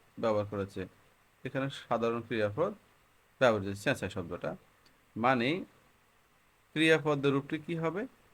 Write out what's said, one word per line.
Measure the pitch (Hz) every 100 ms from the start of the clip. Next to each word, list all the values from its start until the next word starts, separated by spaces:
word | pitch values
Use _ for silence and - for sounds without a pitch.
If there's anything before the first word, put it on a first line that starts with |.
| _ -
ব্যবহার | 113 104 101
করেছে? | 104 98 95 92 _ _ _ _ _
এখানে | 127 135 139 - -
সাধারণ | 117 117 117
ক্রিয়াপদ | 113 117 104 104 190 214 _ _ _ _ _ -
ব্যবহার | 123 107
হয়েছে, | 98 98
চেঁচায় | 147 123 92
শব্দটা। | 104 85 87 151 185 _ _ _ _ _ 107
মানে | 123 127 123 180 - _ _ _ _ _ _ _ _ _ _
ক্রিয়াপদের | 156 160 156 151 143 139
রূপটি | 135 139 156
কি | 160
হবে? | 165 160 175 254 _ _